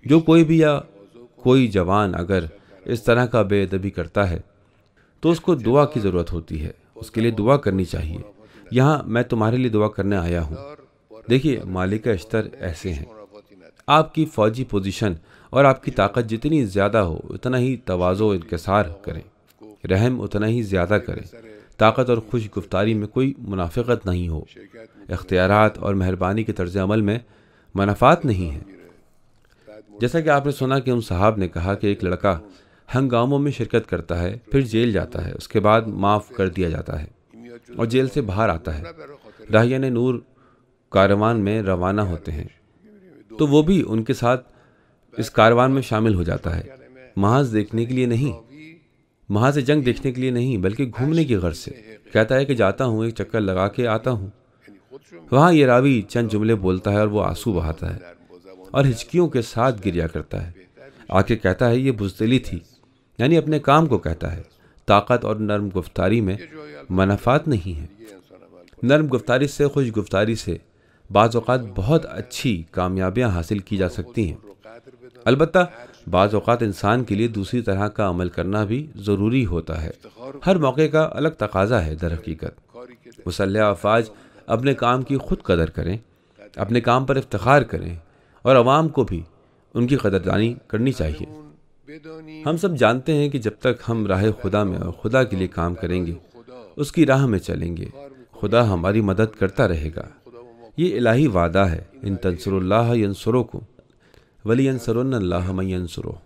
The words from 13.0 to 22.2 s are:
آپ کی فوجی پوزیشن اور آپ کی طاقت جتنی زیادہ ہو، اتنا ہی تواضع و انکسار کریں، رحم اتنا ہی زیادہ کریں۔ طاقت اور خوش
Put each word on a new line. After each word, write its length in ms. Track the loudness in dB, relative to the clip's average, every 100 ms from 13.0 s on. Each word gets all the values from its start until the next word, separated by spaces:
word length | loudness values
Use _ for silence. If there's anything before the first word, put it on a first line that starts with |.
| -10 -16 -20 -20 _ -20 -20 _ 2
آپ 280 | 2 2
کی 100 | -2
فوجی 400 | -4 2 0 0
پوزیشن 480 | -4 -4 -4 -2 -4 -4 _ -20 -4
اور 140 | 2
آپ 200 | 2 2
کی 60 | -4
طاقت 400 | 0 0 0 -4
جتنی 340 | -4 -2 0
زیادہ 340 | 0 0 2 2
ہو، 200 | 0 -4 -10
اتنا 280 | -8 -4 0
ہی 180 | 0 -2
تواضع 480 | -4 0 0 2
و 60 | 2
انکسار 540 | 0 -4 -8 0 0
کریں، 360 | 0 -6 -12 -12 -14 _ _ _ -20 -16 -2
رحم 340 | 2 2 0
اتنا 280 | -4 -2 -2
ہی 140 | -2
زیادہ 360 | -2 -2 2 0 -2
کریں۔ 160 | -10 -12 -20 -20 -20 -20 _
طاقت 340 | 2 4 2
اور 80 |
خوش 300 | 0